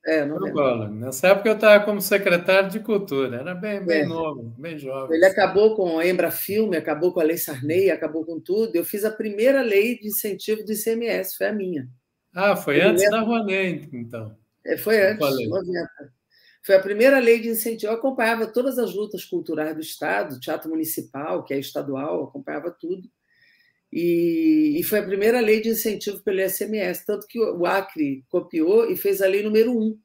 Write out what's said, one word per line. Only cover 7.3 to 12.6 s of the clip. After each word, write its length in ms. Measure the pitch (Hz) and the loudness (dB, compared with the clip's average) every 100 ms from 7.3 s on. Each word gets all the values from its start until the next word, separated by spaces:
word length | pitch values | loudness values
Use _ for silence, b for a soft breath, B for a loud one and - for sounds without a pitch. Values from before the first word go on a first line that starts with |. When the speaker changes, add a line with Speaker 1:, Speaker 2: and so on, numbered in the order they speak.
| 170 | 0
Speaker 1:
Sarney, 520 | - 139 143 175 196 | -6 -6 -2 2 2
acabou 360 | 156 156 160 160 | 2 -4 -6 -8
com 120 | 160 | -10
tudo. 380 | - 196 226 170 | -4 -2 0 -2
Eu 80 | |
fiz 180 | 170 208 | -2 -4
a 80 | 214 | -4
primeira 520 | 220 220 202 240 277 | -4 -6 0 2 4
lei 360 | 240 196 220 233 | 4 2 2 -2
de 100 | 214 | -6
incentivo 540 | 196 214 190 - 214 | -6 -6 -6 -4 -4
do 100 | 202 | -4
I 40 | 214 | -4
C 140 | 226 | -2
M 160 | 226 233 | -2 -2
S, 320 | 185 190 - | -4 -4 -4
foi 80 | 196 | -4
a 80 | |
minha. 340 | 220 185 160 123 - _ _ _ | -2 -4 -6 -10 -18 _ _ _
Speaker 2:
Ah, 200 | 175 202 | 0 0
foi 220 | 190 | 2